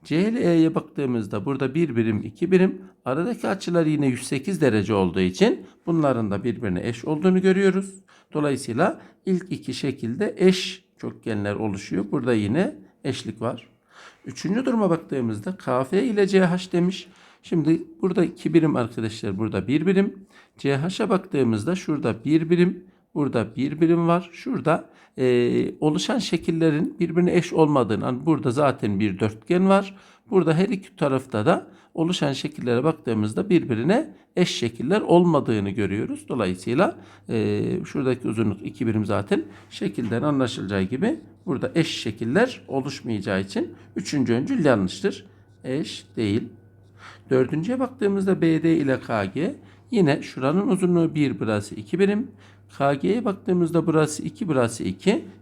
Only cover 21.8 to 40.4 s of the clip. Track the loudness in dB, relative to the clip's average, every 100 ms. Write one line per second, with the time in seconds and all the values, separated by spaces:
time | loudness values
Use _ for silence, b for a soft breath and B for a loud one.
21.8 | -2 -2 -2 -2 2 2 4 4 2 0
22.8 | -12 b b -4 0 0 -2 -2 -4 2
23.8 | 4 4 4 2 0 -12 -6 -2 0 0
24.8 | -2 b b 0 2 4 4 2 -2 0
25.8 | 0 0 -2 -2 -2 -4 -2 0 2 2
26.8 | -2 -2 -2 2 4 2 2 2 4 4
27.8 | 2 0 -2 -2 0 0 0 2 0 0
28.8 | -2 0 0 0 -2 -4 -2 2 4 4
29.8 | 2 -10 B B -2 2 4 2 2 -2
30.8 | -6 -2 0 0 -2 0 2 2 -2 B
31.8 | B -4 -2 0 -2 -2 -8 -6 -2 0
32.8 | 0 -2 -2 0 0 -2 2 2 2 -2
33.8 | 2 0 0 B B -2 -2 0 -4 -4
34.8 | -2 0 4 6 6 4 2 0 0 -2
35.8 | -2 -2 -4 -8 -6 -2 -2 -2 -2 0
36.8 | 0 -2 B B -6 -2 0 -2 -2 -4
37.8 | -6 -4 -2 -2 -4 -2 -2 -2 -8 -6
38.8 | -2 0 0 -2 0 -2 -4 B B -8
39.8 | -8 -4 -4 -2 0 0